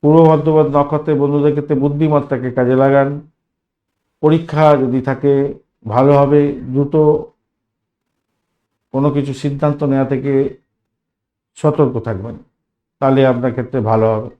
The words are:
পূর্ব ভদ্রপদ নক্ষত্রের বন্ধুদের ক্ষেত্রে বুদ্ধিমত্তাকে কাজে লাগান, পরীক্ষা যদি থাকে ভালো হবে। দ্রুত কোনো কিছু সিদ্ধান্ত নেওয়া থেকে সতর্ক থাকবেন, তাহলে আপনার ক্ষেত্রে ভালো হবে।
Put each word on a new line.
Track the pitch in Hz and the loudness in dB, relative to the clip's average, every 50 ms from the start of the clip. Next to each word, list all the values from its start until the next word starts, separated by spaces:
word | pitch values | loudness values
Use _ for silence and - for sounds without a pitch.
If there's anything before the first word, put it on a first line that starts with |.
পূর্ব | - 147 151 165 165 | 2 4 4 6 6
ভদ্রপদ | 160 160 147 143 156 156 156 151 147 139 | 6 4 4 2 2 2 2 2 2 2
নক্ষত্রের | 147 143 143 156 147 147 - 151 135 | 0 0 0 -2 -4 -2 -2 -2 0
বন্ধুদের | 143 143 143 147 143 151 | 0 0 0 0 0 0
ক্ষেত্রে | 143 147 147 147 151 | 0 -2 -4 -4 -2
বুদ্ধিমত্তাকে | 135 135 143 143 147 160 151 151 143 139 - 139 123 123 127 | -2 -2 -2 -2 -2 -2 0 0 0 -2 -2 -6 -6 -6 -6
কাজে | 120 131 127 123 131 | -2 -2 0 0 2
লাগান, | 127 135 135 139 139 135 139 143 147 - _ _ _ _ _ _ _ _ _ _ _ _ _ _ _ _ _ _ _ - | 2 2 2 2 2 2 0 -4 -10 -12 _ _ _ _ _ _ _ _ _ _ _ _ _ _ _ _ _ _ _ 0
পরীক্ষা | 156 160 165 165 165 - 147 156 151 147 | 0 0 0 -2 -4 -2 2 4 4 4
যদি | 139 131 127 123 131 | 4 2 -2 -2 -2
থাকে | 127 139 131 131 - 143 139 139 139 139 - - _ _ _ _ _ | -2 -4 -6 -2 0 0 2 2 0 -4 -6 -12 _ _ _ _ _
ভালো | 107 107 123 131 139 143 | -4 0 2 4 4 4
হবে। | 139 143 139 147 147 143 143 - 127 123 127 | 4 4 4 4 2 2 0 -4 -8 -10 -6
দ্রুত | 127 135 143 143 147 156 156 151 151 151 - - _ _ _ _ _ _ _ _ _ _ _ _ _ _ _ _ _ _ _ _ _ _ _ _ _ _ _ _ _ _ _ _ - | -4 -2 -2 0 0 2 2 2 2 0 -4 -10 _ _ _ _ _ _ _ _ _ _ _ _ _ _ _ _ _ _ _ _ _ _ _ _ _ _ _ _ _ _ _ _ -4
কোনো | 135 139 147 | -2 -2 0
কিছু | 135 143 139 139 131 | 0 -2 -4 -4 -8
সিদ্ধান্ত | - - 143 139 139 151 147 143 147 151 | -6 -6 -6 -4 -2 -2 -2 -2 -2 -2
নেওয়া | 139 135 135 135 | -2 0 0 0
থেকে | 127 139 127 135 143 139 135 139 135 - _ _ _ _ _ _ _ _ _ _ _ _ _ _ _ _ _ _ _ _ | -2 -2 -4 -2 0 0 0 0 -2 -4 _ _ _ _ _ _ _ _ _ _ _ _ _ _ _ _ _ _ _ _
সতর্ক | - - 151 147 151 147 123 123 117 | -2 -2 -2 0 2 -2 -2 -2 -6
থাকবেন, | 110 117 110 95 98 117 - - - _ _ _ _ _ _ _ _ _ _ _ | -8 -8 -8 -8 -10 -12 -14 -16 -20 _ _ _ _ _ _ _ _ _ _ _
তাহলে | 139 135 135 135 135 | -2 0 2 2 2
আপনার | 131 127 120 123 127 | 2 0 0 -4 -4
ক্ষেত্রে | 117 - 120 - - 131 | -4 -6 -8 -6 -6 -4
ভালো | 110 107 110 110 110 110 110 | -2 0 0 0 2 0 0
হবে। | 110 110 123 - _ | -2 -6 -10 -16 _